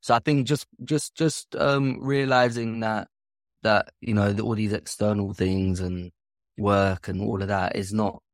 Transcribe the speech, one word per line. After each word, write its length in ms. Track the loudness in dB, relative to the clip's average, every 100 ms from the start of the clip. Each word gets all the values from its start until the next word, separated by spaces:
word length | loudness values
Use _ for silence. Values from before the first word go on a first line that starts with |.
So 120 | 2 2
I 40 |
think 280 | 4 2 2
just, 200 | -2 -4 _
just, 320 | -2 -2 -2 0
just, 400 | 0 0 -10 -2
um, 440 | 2 2 0 -2
realizing 800 | -2 0 2 4 4 2 -4 -2
that, 260 | -2 -4 -6 _ _ _ _ _
that, 260 | 2 2 0 _
you 120 | 0
know, 200 | 2 2
the, 100 | 2
all 120 | -2 -2
these 180 | -2
external 600 | -4 -6 -2 0 0 -2
things 460 | -2 0 2 0 -2
and 320 | -4 -6 -10 _ _ _ _ -4
work 500 | 2 4 4 0 -4
and 140 | -4
all 200 | -2 -2
of 60 | -2
that 260 | -2 -2 -4
is 180 | -4
not 280 | -2 -2 -4 _